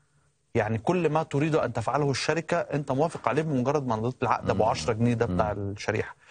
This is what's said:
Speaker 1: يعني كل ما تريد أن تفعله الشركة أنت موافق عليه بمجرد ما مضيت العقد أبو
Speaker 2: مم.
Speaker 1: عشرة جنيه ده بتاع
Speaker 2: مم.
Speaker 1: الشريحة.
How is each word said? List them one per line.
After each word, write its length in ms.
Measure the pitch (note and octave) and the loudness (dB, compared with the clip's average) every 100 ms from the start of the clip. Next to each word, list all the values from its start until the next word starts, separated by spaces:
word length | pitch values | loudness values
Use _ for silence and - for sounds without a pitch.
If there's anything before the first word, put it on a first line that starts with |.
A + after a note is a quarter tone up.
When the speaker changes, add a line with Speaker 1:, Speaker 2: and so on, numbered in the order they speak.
| _ _ _ _ _ A#2 | _ _ _ _ _ -2
Speaker 1:
يعني 220 | G#2+ A2+ | 0 -2
كل 320 | - F3+ E3 | 0 2 2
ما 140 | D3+ | 0
تريد 320 | D#3+ C#3+ D#3+ D3+ | 0 0 2 2
أن 180 | A#2+ | 0
تفعله 380 | A#2 A2 C3+ D3 | -2 -2 0 0
الشركة 460 | B2+ - D#3 D#3+ F3 | 0 0 -2 0 -2
أنت 340 | - C#3+ C#3+ | 0 -4 -2
موافق 380 | C3 E3 - - | 0 0 0 0
عليه 120 | B2+ | 0
بمجرد 460 | D#3+ C3+ B2 D3+ C3 | 0 0 2 0 0
ما 80 | A2 | -2
مضيت 200 | A2+ C3 | -2 -2
العقد 260 | A#2 A#2 - | 0 0 0
أبو 140 | G#2 | 2
Speaker 2:
مم. 60 | A2 | 2
Speaker 1:
عشرة 240 | C3 - | 0 -2
جنيه 200 | A2 A#2+ | 0 2
ده 120 | A#2 A#2 | 2 0
بتاع 280 | F2+ G#2+ | 0 0
Speaker 2:
مم. 180 | G#2 G2+ | -2 -6
Speaker 1:
الشريحة. 440 | G2 - G#2 - - - | -6 -4 -2 -4 -10 -20